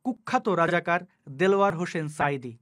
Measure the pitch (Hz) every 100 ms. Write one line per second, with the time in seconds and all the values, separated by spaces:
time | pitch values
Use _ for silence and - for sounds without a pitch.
0 | 254 - - 254 240 170 165 170 175 175
1 | 180 _ - 135 185 196 196 165 175 170
2 | 151 151 143 139 123 117